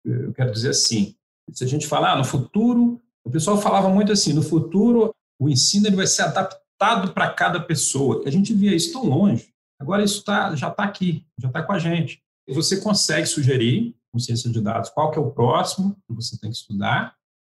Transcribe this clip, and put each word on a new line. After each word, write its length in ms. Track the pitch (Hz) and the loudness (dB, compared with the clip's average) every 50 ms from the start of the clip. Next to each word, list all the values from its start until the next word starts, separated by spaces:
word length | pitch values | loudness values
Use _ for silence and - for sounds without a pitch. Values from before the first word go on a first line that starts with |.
| _ | _
eu 280 | - 123 123 - - - | -4 -4 -4 -4 -6 -4
quero 180 | - 127 120 | -2 -2 -2
dizer 200 | 107 110 117 139 | -2 -2 -2 -2
assim, 440 | - - - - 113 104 98 101 - _ _ _ _ _ _ - | 0 0 0 0 2 0 0 -2 -4 _ _ _ _ _ _ -20
se 120 | - - 131 | -10 -6 -4
a 40 | |
gente 200 | 127 135 151 151 | -2 -2 -2 -2
falar, 240 | - 151 143 156 185 | -2 0 0 2 2
"Ah, 60 | - | 2
no 80 | - 135 | 2 0
futuro", 760 | - - 123 123 - - 208 226 240 240 240 240 240 240 - _ _ _ _ _ | 0 -2 -4 -4 -2 0 2 2 4 4 4 4 2 0 -4 _ _ _ _ _
o 60 | 117 | -4
pessoal 280 | 127 160 160 202 208 202 | -4 -2 0 2 2 2
falava 300 | - 202 190 196 185 190 | 2 2 2 2 4 4
muito 220 | 190 202 214 202 | 4 4 4 4
assim, 220 | 214 196 - - 143 | 2 2 2 2 2
"No 100 | 156 151 | 2 2
futuro, 720 | - 170 160 156 - - 196 226 240 233 233 220 214 - _ _ _ _ _ | 2 2 0 0 2 2 2 4 4 4 4 2 2 -2 _ _ _ _ _
o 100 | 127 151 | 0 2
ensino 380 | 139 127 - - - 202 208 | 2 2 2 2 2 2 4
ele 80 | 214 190 | 4 2
vai 120 | 185 185 | 2 2
ser 160 | - - - 180 | 0 2 0 0
adaptado 380 | 165 - 190 190 - - - _ _ _ _ 196 214 233 202 185 185 - | 0 0 -2 -4 -4 -8 -16 _ _ _ _ 2 2 2 0 -2 -4 -2
pra 160 | 190 175 165 | -2 -2 -2
cada 300 | - - 175 175 170 175 | 0 0 -2 0 0 -2
pessoa." 640 | 165 - 160 - - - - 135 139 127 - - - | -4 -4 -2 -2 -2 -2 -2 0 0 0 0 0 -2
A 60 | 139 | 0
gente 220 | 135 190 202 208 226 | 2 2 2 2 2
via 220 | 196 202 208 175 | 2 4 4 2
isso 180 | 165 160 - - | 2 0 -2 -4
tão 100 | - 254 | -4 -2
longe. 460 | 160 127 160 202 202 120 117 - _ _ _ _ _ _ _ | 0 2 4 4 4 2 0 -4 _ _ _ _ _ _ _
Agora 240 | 139 139 190 208 208 | -6 -2 0 0 0
isso 200 | 202 - - - | 0 -2 -4 -4
tá, 320 | - 202 214 - - 160 | -2 -2 -2 -2 -2 -4
já 160 | 135 180 160 | -4 -4 -6
tá 120 | - - 208 | -4 -4 -4
aqui, 420 | 202 202 - 190 180 160 - - _ _ - | -4 -2 -2 -2 -2 -2 -4 -8 _ _ -6
já 100 | 127 131 | -6 -4
tá 120 | 123 165 | -4 -4
com 120 | 160 - 202 | -4 -2 -2
a 60 | - | -2
gente. 400 | 165 165 170 170 160 - - - _ _ _ _ _ | 0 0 0 -2 -2 -4 -6 -14 _ _ _ _ _
E 60 | - 139 | -6 -4
você 240 | 156 160 - 190 | -2 0 0 -2
consegue 500 | 196 - 214 202 196 - - 160 156 160 | -2 0 0 0 0 0 0 0 0 0
sugerir, 680 | - - 156 139 131 135 120 113 120 151 202 240 - - _ _ _ | -2 -2 0 2 2 2 2 2 2 2 0 -2 -4 -6 _ _ _
com 80 | - 117 | -6 -6
ciência 300 | - - 117 117 - 120 | -4 -2 -4 -4 -2 -2
de 100 | 107 113 | -2 -2
dados, 300 | 104 107 113 - - - | -2 -2 -2 -4 -6 -4
qual 220 | - 147 156 156 | -2 -2 -2 0
que 60 | - | 0
é 40 | 160 | -2
o 100 | 143 120 | -4 -2
próximo 640 | - - - 127 151 170 185 - - - 190 202 202 - _ | 0 0 2 2 2 0 0 -2 -2 -2 -2 -2 -2 -4 _
que 60 | - 113 | -12 -10
você 240 | 107 117 - - - | -8 -8 -10 -10 -10
tem 100 | - 107 | -10 -10
que 80 | 113 | -10
estudar, 580 | - - _ 104 98 101 107 127 180 233 - - _ _ _ _ _ | -10 -10 _ -6 -4 -2 0 0 -2 -2 -6 -12 _ _ _ _ _